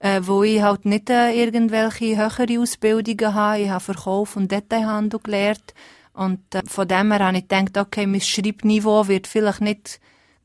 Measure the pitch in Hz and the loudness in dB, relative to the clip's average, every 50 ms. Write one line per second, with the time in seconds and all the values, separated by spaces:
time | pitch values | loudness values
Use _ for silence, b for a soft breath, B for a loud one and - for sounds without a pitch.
0 | - 196 196 190 180 185 196 196 202 214 220 214 208 208 202 196 - 208 202 214 | -2 0 0 0 0 0 2 2 4 4 4 4 4 2 2 2 0 0 0 0
1 | - - 247 240 240 240 226 233 233 226 220 233 233 220 220 220 220 220 220 - | 0 2 2 4 4 2 2 2 0 2 2 2 2 2 2 0 0 -2 -2 -4
2 | 233 220 220 214 214 220 214 - 247 226 233 233 240 240 - - - 214 220 226 | -2 -2 0 0 0 0 0 -2 -2 0 0 0 -2 -2 -2 0 0 2 2 0
3 | 214 220 226 202 226 214 202 208 208 208 214 208 202 196 190 185 - - 190 - | 0 -2 -2 -2 -2 0 0 2 0 0 0 0 -2 -2 -2 -4 -4 -6 -8 -8
4 | - 196 190 196 208 - - 208 190 185 196 202 202 - 226 226 220 214 214 214 | -6 -4 -2 -2 -2 -4 -4 -4 -2 -2 -2 -4 -4 -2 -2 -2 -2 -2 -2 -2
5 | 214 214 220 214 - 214 208 196 202 208 214 - _ - B B B B B B | -2 -4 -4 -6 -6 -4 -2 0 0 0 -2 -4 _ -20 B B B B B B
6 | B B _ - 190 190 185 190 - _ - 190 180 - - - 190 175 185 185 | B B _ -4 -4 -2 -4 -4 -8 _ -6 -6 -6 -4 -4 -4 -2 0 2 2
7 | 202 214 214 202 196 185 185 180 180 - 190 190 196 190 190 202 202 - - 214 | 2 2 2 2 2 2 0 -2 -2 0 0 0 0 0 -2 -4 -4 -4 -4 -4
8 | 202 196 196 196 - - - - 190 214 208 - - 214 214 214 208 214 208 214 | -2 0 0 -2 -2 -2 -2 -2 -2 -4 -2 0 0 2 2 2 2 4 4 4
9 | 208 196 196 185 196 - - 220 214 208 190 - 214 208 208 208 - - - b | 4 2 0 0 -2 -2 -2 0 0 0 0 0 -2 -2 -4 -4 -8 -16 -18 b
10 | b b b b b b b b | b b b b b b b b